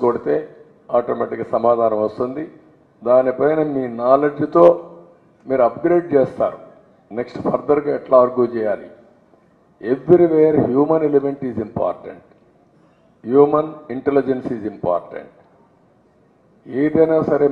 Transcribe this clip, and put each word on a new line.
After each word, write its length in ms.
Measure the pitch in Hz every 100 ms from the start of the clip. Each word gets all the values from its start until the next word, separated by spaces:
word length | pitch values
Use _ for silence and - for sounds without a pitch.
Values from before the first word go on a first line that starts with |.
| 120
కొడితే 500 | 113 143 151 151 - - _ -
ఆటోమేటిక్‌గా 540 | 120 120 120 117 117 113
సమాధానం 500 | 123 117 117 113 107
వస్తుంది. 480 | 107 - 127 139 160 - _ _ _ _ 113
దానిపైన 540 | 127 131 127 139 156 151 139
మీ 120 | 127
నాలెడ్జ్తో 800 | 117 123 135 147 143 151 170 175 170 - - - _ _ _ 131
మీరు 120 | 131
అప్‌గ్రేడ్ 520 | 117 - 170 175 170 139
చేస్తారు. 420 | 127 - 101 - - - _ _ - 110
నెక్స్ట్ 200 | 120 - -
ఫర్దర్‌గా 480 | 135 131 143 143 131
ఎట్లా 220 | - 131
ఆర్గ్యూ 220 | 123 123 120
చేయాలి? 440 | 117 107 95 - - _ _ _ _ _ _ _ _ 107
Everywhere 640 | 139 147 175 170 156 156 151 123
human 300 | 127 147 160 151
element 300 | 143 139 139 131
is 60 | 110 104
important. 540 | - 90 85 95 - _ _ _ _ _ _ _ _ _ _ 110
Human 360 | 135 147 151 156 - - 123
intelligence 520 | 143 139 131 127 - 117
is 60 | 104
important. 560 | 98 87 87 - 80 73 _ _ _ _ _ _ _ _ _ _ _ _ _ -
ఏదైనా 540 | 123 151 160 160 160
సరే 260 | 147 143 143